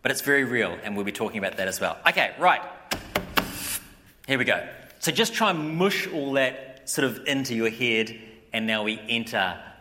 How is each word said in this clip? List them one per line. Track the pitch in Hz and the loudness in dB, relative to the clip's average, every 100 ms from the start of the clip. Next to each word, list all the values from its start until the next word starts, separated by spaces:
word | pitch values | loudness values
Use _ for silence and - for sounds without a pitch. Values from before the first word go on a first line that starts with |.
but | 120 | 0
it's | 135 | -2
very | 139 143 | 2 2
real, | 131 123 98 90 | 2 0 0 -2
and | 104 101 | -6 -4
we'll | 101 | -4
be | |
talking | 98 110 104 | -4 -4 -2
about | 98 - | -4 -2
that | 95 | -4
as | 92 | -2
well. | 92 80 - | -2 2 2
Okay, | 185 110 - | 2 0 2
right. | 175 139 - - - - - - - - - - - - - - - - - | 4 4 -2 -14 -8 -8 -4 -6 0 -2 -2 -8 -6 -6 -8 -20 -20 -20 -2
Here | 131 | 0
we | 123 | 2
go. | 90 87 - - - | 2 -2 -14 -18 -4
So | - | -2
just | - 220 - | 2 2 2
try | 214 | 2
and | 170 151 160 | 2 -2 2
mush | 190 196 - | 2 2 -2
all | - 139 | -4 0
that | 135 131 - - - - | 2 2 0 -14 -14 -4
sort | - 135 | 2 2
of | 110 - | 2 -2
into | 139 131 | 0 0
your | 117 113 | 2 0
head, | 110 123 113 110 - - - - | 2 2 2 0 -6 -16 -20 -6
and | 113 113 | -2 0
now | 110 | 0
we | 107 110 - | 0 -4 -2
enter | 117 113 110 92 85 - - | -2 0 0 0 -2 -12 -20